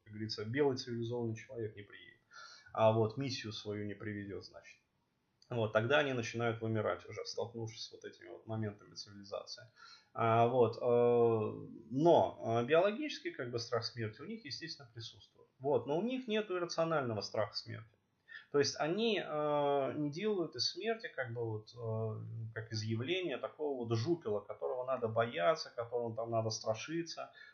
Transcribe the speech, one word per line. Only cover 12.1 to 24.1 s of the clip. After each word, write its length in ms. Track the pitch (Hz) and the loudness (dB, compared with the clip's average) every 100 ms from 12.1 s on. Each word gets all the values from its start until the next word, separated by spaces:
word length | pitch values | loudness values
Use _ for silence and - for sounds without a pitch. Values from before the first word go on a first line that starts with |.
| 135 92 - 113 117 | 8 6 0 0 0
э, 20 | |
биологический, 680 | 123 160 202 226 294 - 175 | 4 4 4 2 -6 -6 -8
как 180 | 156 123 | -6 -6
бы, 80 | 120 | -6
страх 240 | - 113 | -2 -2
смерти 380 | 110 117 107 120 | -2 -6 -8 -8
у 40 | 165 | -12
них, 180 | 226 143 | -10 -10
естественно, 420 | - 160 - 127 | -10 -10 -12 -16
присутствует. 560 | 117 - 101 - - - - | -14 -14 -16 -20 -20 -20 -6
Вот, 260 | 131 123 123 | 0 0 2
но 120 | 160 | -2
у 40 | |
них 260 | 226 262 220 | -2 -4 -2
нету 280 | 214 208 180 | -2 -2 -2
иррационального 640 | 170 - 165 156 123 104 | -2 0 0 0 0 -2
страха 320 | 95 110 104 | -4 -2 -2
смерти. 440 | - 110 110 - _ _ _ - - - | -4 -8 -10 -14 _ _ _ -20 -18 -2
То 60 | 143 | 2
есть 160 | 139 - | 2 0
они, 400 | 151 196 226 185 | -2 0 0 0
э, 680 | 156 151 151 147 143 143 135 147 | -2 -2 0 2 2 2 0 0
не 140 | 147 | -2
делают 460 | 151 214 196 160 - | -2 0 0 -2 -2
из 100 | - | -4
смерти, 380 | 175 214 226 165 | -2 -2 -2 -4
как 180 | - 123 | -6 -6
бы, 120 | 120 | -4
вот, 200 | 113 107 - | -4 -4 -8
э, 480 | 117 113 110 110 110 110 113 113 | -8 -4 -2 -2 -4 -8 -8 -8
как 180 | 110 110 | -8 -6
из 100 | 107 | -4
явления 540 | 110 110 135 185 175 123 | -2 -2 -2 -2 -2 -4
такого 460 | - - 147 127 117 | -6 -4 -4 -2 0
вот 100 | 113 | 0
жупела, 440 | 143 | 2